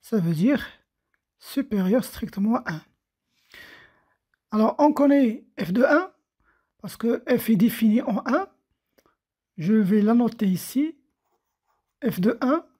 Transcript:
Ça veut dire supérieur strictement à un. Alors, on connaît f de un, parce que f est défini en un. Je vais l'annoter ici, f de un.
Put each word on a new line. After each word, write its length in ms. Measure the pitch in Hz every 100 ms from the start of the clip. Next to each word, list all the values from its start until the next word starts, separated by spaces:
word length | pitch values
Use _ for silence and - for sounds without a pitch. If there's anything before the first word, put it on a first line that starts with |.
Ça 160 | - 226
veut 160 | 170
dire 320 | 156 220 294 - - _ _ _ _ _ _
supérieur 640 | - - 269 202 185 240
strictement 600 | - - 233 - 202 247 -
à 80 |
un. 80 | 160 _ _ _ _ _ _ _ - - - - _ _ _ _ _ _
Alors, 260 | 214 220 -
on 120 | 302
connaît 540 | 302 277 285 247 233 _ -
f 120 | 165
de 120 | 202
un, 280 | - 302 370 _ _ _ _ _ _ _
parce 180 | 196 -
que 260 | 233 233 -
f 240 | 240 -
est 40 | 220
défini 460 | 226 - 220 220
en 220 | - 202 -
un. 220 | 285 392 _ _ _ _ _ _ _ _ _ _ -
Je 160 | 156
vais 280 | 220 190 214
l'annoter 460 | 208 240 233 - 202
ici, 500 | 180 - 262 311 - _ _ _ _ _ _ _ _ _ _
f 160 | 247 180
de 200 | 190 -
un. 240 | 254 311 -